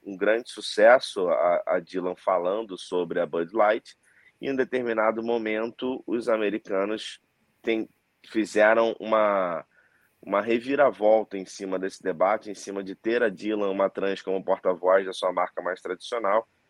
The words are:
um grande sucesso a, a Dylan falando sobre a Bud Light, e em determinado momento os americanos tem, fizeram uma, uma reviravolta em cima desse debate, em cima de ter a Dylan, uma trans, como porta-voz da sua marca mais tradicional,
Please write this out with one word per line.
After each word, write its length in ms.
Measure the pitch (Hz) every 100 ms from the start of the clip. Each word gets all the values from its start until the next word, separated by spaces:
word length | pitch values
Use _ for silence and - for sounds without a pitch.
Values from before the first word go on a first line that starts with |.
um 140 | 95 95
grande 320 | 101 113 -
sucesso 800 | - - - 110 131 - - 90
a, 340 | 71 87 87 -
a 140 | 90
Dylan 360 | 85 92 90 87
falando 600 | - 92 90 104 113 90
sobre 420 | - 90 85 87
a 60 | 82
Bud 300 | 85 85 110
Light, 400 | 104 117 - - _ _ _ -
e 80 | 127
em 60 | 131
determinado 680 | 127 127 120 110 110 110
momento 800 | 113 117 107 110 117 - 127 131 -
os 220 | 117 117
americanos 920 | 110 104 107 - 98 101 107 - - _ _ _ _
tem, 260 | - 113 101 _ _ _ -
fizeram 680 | 113 101 104 107 113 113 -
uma, 640 | 107 110 104 98 90 82 - _ _ _ _ _
uma 220 | - 98
reviravolta 960 | 110 117 123 139 135 101 104 110 104 98
em 80 | 92
cima 320 | - 95 92
desse 240 | 95 -
debate, 480 | 92 82 92 107 107
em 60 | 95
cima 280 | - 98
de 120 | 98 95
ter 260 | 110 120
a 80 | 113
Dylan, 400 | 90 104 107 101
uma 180 | 95 98
trans, 320 | - 98 95
como 200 | - 95
porta-voz 600 | 90 95 95 87 90 95 95
da 80 |
sua 180 | 90 92
marca 300 | 90 90 -
mais 180 | 90 92
tradicional, 680 | 87 90 - - 98 107 - _ _